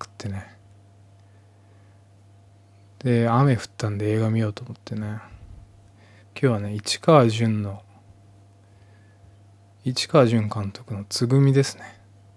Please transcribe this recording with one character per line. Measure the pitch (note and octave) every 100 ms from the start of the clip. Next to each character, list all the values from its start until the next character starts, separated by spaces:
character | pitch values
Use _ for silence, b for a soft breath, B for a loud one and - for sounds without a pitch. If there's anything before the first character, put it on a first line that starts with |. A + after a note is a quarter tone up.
食 | -
っ | -
て | G2+
ね。 | G2 - - - - - - - - b b b b b b b b b - - - - - - - - -
で、 | C3 A#2+ A#2
雨 | A#2 C#3 A#2
降 |
っ | - -
た | A2
ん | G2+
で | G#2
映 | A2
画 | A2
見 | A2+
よ | G#2+
う |
と | G2+
思 | -
っ | A2+
て | -
ね。 | G#2+ G#2+
今 | G#2+ - B B B B - _ b b b b
日 | - C3+
は | G#2+
ね、 | G2+
市 | G#2 - -
川 | - D#3 A#2
淳 | A2 A2+ G#2+
の、 | G#2 G2 - - _ - - - _ _ b b b b b b b b b _ _ _
市 | C3 B2 -
川 | D#3+ A#2+
淳 | A#2 G#2+
監 | G#2 G2
督 | - -
の | G2+ G2+
つ | - A#2+
ぐ | C3+
み | C#3
で | C3+
す | C3+ -
ね。 | - - - - -